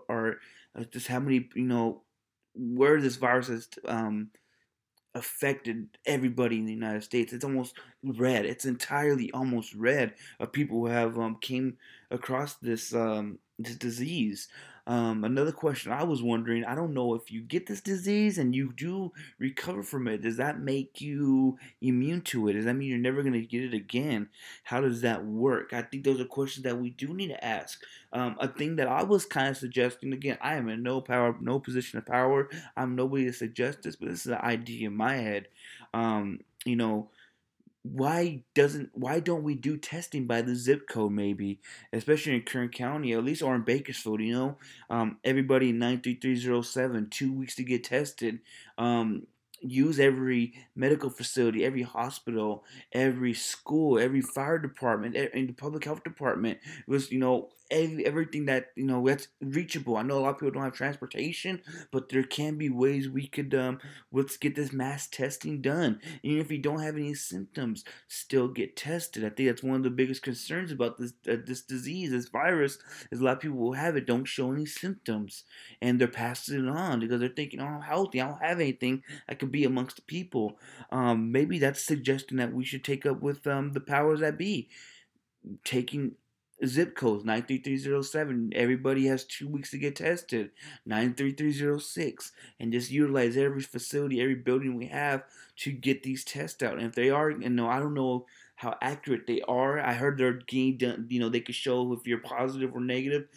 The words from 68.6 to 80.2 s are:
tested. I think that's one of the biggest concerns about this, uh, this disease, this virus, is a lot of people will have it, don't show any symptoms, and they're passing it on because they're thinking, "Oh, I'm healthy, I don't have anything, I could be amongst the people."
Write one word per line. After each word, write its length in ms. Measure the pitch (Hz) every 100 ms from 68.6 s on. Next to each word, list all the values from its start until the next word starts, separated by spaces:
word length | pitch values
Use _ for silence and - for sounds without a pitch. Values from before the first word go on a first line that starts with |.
| 104 -
tested. 480 | 143 170 165 -
I 60 | 107
think 180 | 107 131
that's 160 | 117
one 120 | 131 131
of 60 |
the 80 | 131
biggest 320 | 123 131 131
concerns 480 | - 120 - 160 185
about 280 | 135 120 -
this, 160 | 123 - -
uh, 80 | 117
this 180 | 120 127
disease, 500 | - 131 127 180 170
this 160 | 123 120
virus, 500 | 135 160 175 143 - - - -
is 100 | 117
a 40 |
lot 140 | 131 131
of 20 |
people 180 | 156 135
will 140 | 120
have 240 | 131 165 147
it, 100 | 123
don't 180 | 120
show 280 | 135 - 127
any 140 | 139 151
symptoms, 760 | - 185 190 - 107 98 - - - - -
and 180 | 123 123
they're 60 | 123
passing 580 | 120 117 123 - 143
it 60 | 131
on 300 | 151 185 123
because 180 | 113 123
they're 100 | 127
thinking, 320 | 127 143 -
"Oh, 60 | 139
I'm 160 | 147
healthy, 380 | 147 160 196 127
I 80 | 131
don't 140 | 147
have 180 | 160 175
anything, 420 | 147 131 127 135 - 147 -
I 60 |
could 140 | 135 139
be 120 | 143
amongst 320 | 135 127 127 -
the 60 |
people." 560 | - 165